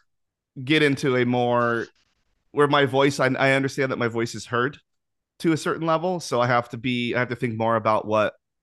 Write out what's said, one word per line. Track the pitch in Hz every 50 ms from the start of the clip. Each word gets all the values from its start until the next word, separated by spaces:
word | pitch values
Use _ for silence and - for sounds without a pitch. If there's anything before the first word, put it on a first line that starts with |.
| _ _ _ _ _ _ _ _ _ _ - 143 131
get | 127 151 156 151
into | 143 139 131 - 147 127
a | 127 123
more, | 120 123 123 123 120 120 120 120 120 117 117 107 - _ _ _ _ _ _ _ _ _ _ _ _
where | - 120 147 143
my | 147 143 139
voice, | 131 120 135 139 143 139 -
I, | 139 131
I | 131 - 135 135 135
understand | 135 135 135 - - 135 131
that | 117
my | - 120 117
voice | 110 117 113 117 -
is | 107 -
heard | - 123 120 123 143 151 - _ _ _ _ _ _ _ _ _ _ _ -
to | - 175 160
a |
certain | 147 - 180 156 - 160
level, | 165 160 160 160 185 185 170
so | 151 - 131 120 120
I |
have | 123 127 120 117 -
to | -
be, | 120 110 131 123 120 120 120 101
I | 120
have | 123 117
to | 123
think | - - 123 110
more | 110 113 113 113
about | 113 104 110 107 104 -
what | 104 107 107 107 95 - _ _ _ _ _